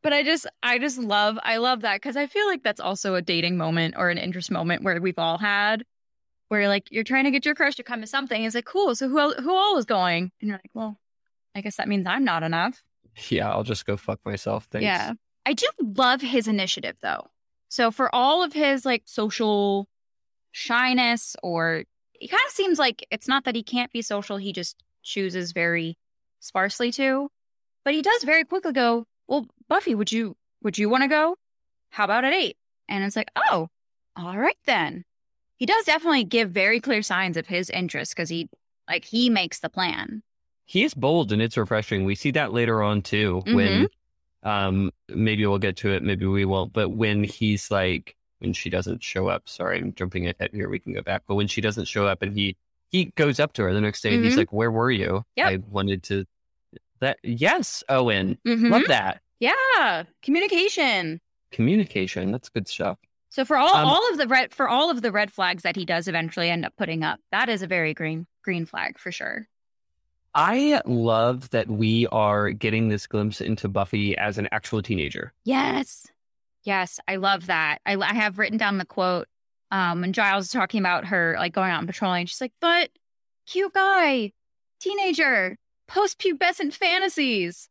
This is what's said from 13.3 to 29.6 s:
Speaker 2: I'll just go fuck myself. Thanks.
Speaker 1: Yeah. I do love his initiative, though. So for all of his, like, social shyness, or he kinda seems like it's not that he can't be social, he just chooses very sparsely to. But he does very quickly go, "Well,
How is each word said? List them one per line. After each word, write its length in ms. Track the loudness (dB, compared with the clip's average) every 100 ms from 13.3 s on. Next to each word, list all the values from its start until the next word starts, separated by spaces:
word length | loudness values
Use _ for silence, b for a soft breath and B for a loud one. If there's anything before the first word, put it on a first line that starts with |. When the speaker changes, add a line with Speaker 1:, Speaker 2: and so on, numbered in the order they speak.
| -2 0
Speaker 2:
I'll 100 | -2
just 220 | -2 -4
go 140 | -4 -6
fuck 220 | -4 -6
myself. 420 | -6 -6 -4 -6 -4
Thanks. 140 | -4
Speaker 1:
Yeah. 280 | -2 0 -4 -8 _ _
I 80 | -4
do 140 | 0 -2 -2
love 440 | -6 2 2 2
his 260 | 0 -2 0
initiative, 480 | -2 -2 -4 -6 -8
though. 240 | -6 -6 -8 _ _ _ _
So 220 | 0 0
for 220 | 2 0
all 280 | 2 4 4
of 120 | 0
his, 320 | 2 2 2 0
like, 160 | -2
social 840 | -2 -4 -4 0 2 2 2 0 -2 _ _ _ _ _ _
shyness, 840 | -14 -2 2 2 4 2 0 -2 -6
or 420 | -4 0 0 -2 -6 _ _
he 140 | _ -2
kinda 160 | 0 0
seems 260 | 0 0 2
like 280 | 2 -2 -10
it's 180 | -8 -2
not 160 | -2
that 100 | 0
he 80 | -4
can't 300 | -4 -4 -2
be 80 | -6
social, 380 | -4 -6 -4 -6
he 160 | -6
just 280 | -6 -8 -12 _ _
chooses 500 | -10 -4 -4 -4 -6
very 460 | -2 0 0 -2 -8 _ _ _ _
sparsely 520 | -6 -2 -2 0 -2
to. 360 | 0 0 0 -4 _ _ _ _ _
But 80 | -2
he 80 | 0
does 220 | 2 2
very 220 | 4 2
quickly 280 | 2 -2 0
go, 320 | 2 2 2 -2 _ -2
"Well, 180 | -2 -2 _